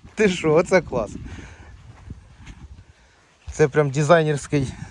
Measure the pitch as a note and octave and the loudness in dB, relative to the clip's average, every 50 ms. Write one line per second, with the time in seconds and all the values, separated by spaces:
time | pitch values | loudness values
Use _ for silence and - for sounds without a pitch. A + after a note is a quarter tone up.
0 | - - - - A3 G3 F#3 - - D#3 D3+ E3 F3+ - G3 F3+ D3 - B2+ B2 | -20 -12 -2 0 2 2 2 0 0 2 4 4 4 4 2 2 2 0 -4 -4
1 | G#2+ G2 - - - - - - - - - - - - - - - - - - | -4 -4 -8 -12 -14 -14 -14 -16 -16 -18 -20 -20 -20 -20 -20 -20 -20 -20 -20 -20
2 | - - - - - - - - - - - - - - - - - _ - _ | -18 -18 -18 -18 -18 -20 -20 -20 -20 -20 -20 -20 -20 -20 -20 -20 -20 _ -20 _
3 | _ _ _ _ _ _ _ _ - - - - D3+ C3+ - D3+ D3+ C#3 B2+ D3+ | _ _ _ _ _ _ _ _ -16 -8 -2 0 0 2 2 2 0 0 0 0
4 | D3+ C#3 F3 E3 D#3 D3+ D3 C3+ - - D3+ D3 C3+ - - - - - | 4 4 4 4 4 2 -2 -4 -4 -2 -2 -2 -2 -2 -6 -10 -14 -16